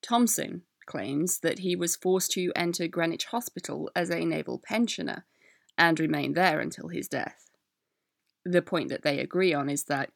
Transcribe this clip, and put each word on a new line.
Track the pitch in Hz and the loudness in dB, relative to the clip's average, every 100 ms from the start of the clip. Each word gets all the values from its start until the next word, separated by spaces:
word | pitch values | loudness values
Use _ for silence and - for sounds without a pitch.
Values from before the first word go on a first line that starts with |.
Thomson | - 240 240 - - 175 - _ - | 2 4 4 2 -2 -8 -12 _ -12
claims | - 101 143 175 - | -8 -4 -2 0 0
that | 165 - | -2 -2
he | 185 175 | -2 -2
was | 170 | -2
forced | - 180 185 185 | -2 2 2 2
to | - 180 - | 0 0 0
enter | 175 170 165 | 0 0 -2
Greenwich | 170 165 165 - | 0 -2 -2 -4
Hospital | 233 240 - - 147 156 | -6 -6 -10 -8 -6 -4
as | - 175 | -2 -2
a | 170 | 0
naval | 165 156 156 185 | 0 -2 -4 -8
pensioner, | - 214 233 - - - - _ _ _ _ - | -4 0 0 0 -6 -6 -12 _ _ _ _ 4
and | 170 160 | 4 6
remained | 160 151 139 | 2 0 0
there | 151 185 156 | 2 4 2
until | - - 165 | -2 -8 -10
his | 175 - | -8 -6
death. | 131 - - _ _ _ _ _ _ _ _ _ _ | -6 -6 -10 _ _ _ _ _ _ _ _ _ _
The | - 175 | 2 2
point | 170 175 - | 2 -2 -2
that | 135 | -2
they | - 143 | 0 0
agree | 131 180 185 | 0 2 2
on | 147 139 | 2 0
is | 143 | -2
that | - 139 139 | -2 -2 -2